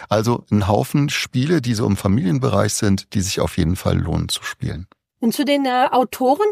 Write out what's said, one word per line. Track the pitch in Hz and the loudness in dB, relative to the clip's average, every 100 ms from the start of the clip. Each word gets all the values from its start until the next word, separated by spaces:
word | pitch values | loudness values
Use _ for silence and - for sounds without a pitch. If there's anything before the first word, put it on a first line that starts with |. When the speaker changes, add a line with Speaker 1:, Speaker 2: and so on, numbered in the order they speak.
| - | -2
Speaker 1:
Also | 104 113 120 - | 0 2 -2 0
ein | 104 98 | 0 2
Haufen | 107 135 147 143 | 0 2 0 0
Spiele, | - - 127 147 170 | -2 -4 -2 0 0
die | 123 | 0
so | 107 113 | 0 0
im | 98 | 0
Familienbereich | 101 110 180 139 123 101 107 | 0 2 2 0 0 0 0
sind, | - 104 98 - | 0 0 0 -2
die | 104 | -4
sich | 95 - | -2 -2
auf | 87 - | -2 0
jeden | 82 92 | 0 0
Fall | 95 87 | 0 0
lohnen | 85 82 85 | 0 -4 -4
zu | - | -6
spielen. | - - - 73 95 _ _ _ | -8 -8 -8 -8 -12 _ _ _
Speaker 2:
Und | 233 | -2
zu | 247 | 0
den, | 285 285 269 | 0 0 2
äh, | 254 247 | 2 2
Autoren, | 247 254 - 254 302 427 | 2 0 0 0 2 0